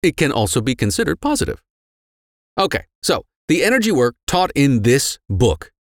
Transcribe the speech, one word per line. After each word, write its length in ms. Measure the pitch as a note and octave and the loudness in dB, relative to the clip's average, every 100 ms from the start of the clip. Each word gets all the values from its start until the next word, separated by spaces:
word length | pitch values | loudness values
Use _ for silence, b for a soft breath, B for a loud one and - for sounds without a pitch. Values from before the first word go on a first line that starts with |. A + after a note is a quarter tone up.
It 160 | - - | -2 0
can 140 | D3 | -2
also 280 | - G#2 B2+ | 0 0 0
be 140 | A2 | -2
considered 460 | C3 G#2 - A#3 - | -2 -2 -2 -4 -2
positive. 400 | C#4+ D4 - - _ _ _ _ _ _ _ _ _ - | -2 -2 -4 -8 _ _ _ _ _ _ _ _ _ -4
Okay, 280 | F#3+ - - _ | -4 -4 -8 _
so 220 | - C#3 - _ - | -4 -4 -6 _ -4
the 160 | D#3 | 0
energy 280 | F#3+ B3+ G#3+ | 2 2 0
work 240 | D#3 A#2+ - - | 2 0 -2 -4
taught 240 | F3+ F#3 D3+ | 0 0 2
in 260 | C#3 B2 | 2 4
this 380 | G#2+ C3+ - - _ | 2 2 0 -8 _
book 420 | G2 A2+ D#2 - _ | 2 2 0 -8 _